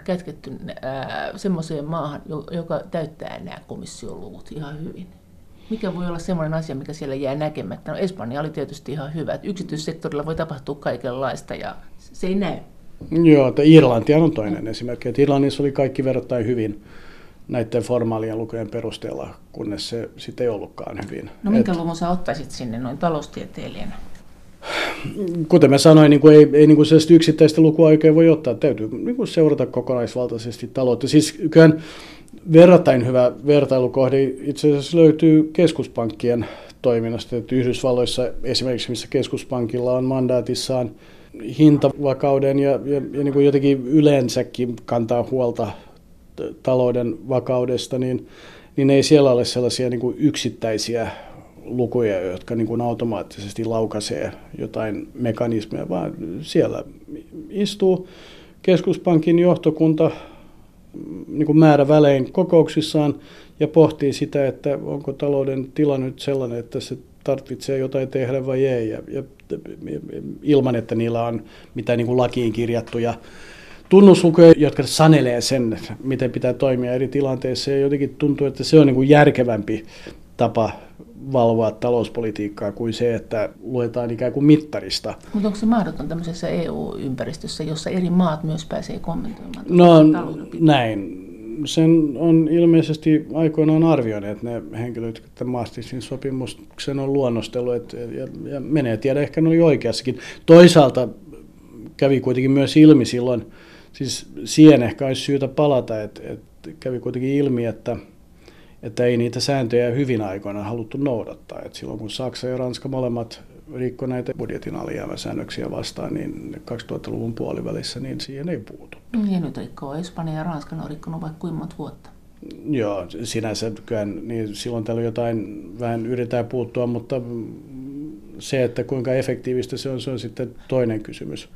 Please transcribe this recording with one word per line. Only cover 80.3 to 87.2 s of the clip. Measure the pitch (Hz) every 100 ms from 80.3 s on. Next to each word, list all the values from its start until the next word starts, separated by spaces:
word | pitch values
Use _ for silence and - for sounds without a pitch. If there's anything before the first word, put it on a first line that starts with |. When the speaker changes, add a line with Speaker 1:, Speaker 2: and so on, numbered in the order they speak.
| -
Speaker 2:
tapa | 117 113 107 - - - - - 135
valvoa | 131 117 113 110
talouspolitiikkaa | 107 120 120 107 - 113 104 104 104 104
kuin | 101 117
se, | 107 120 110
että | - 113 104 -
luetaan | 117 127 113 120 120
ikään | 113 127
kuin | 143 147
mittarista. | 151 151 104 95 - 107 98 -
Speaker 1:
Mut | 214 208
onko | 202
se | 220
mahdoton | 233 165 156 147
tämmöisessä | 165 170 165 165
E | 175 160
U-ympäristössä, | 156 151 - 139 127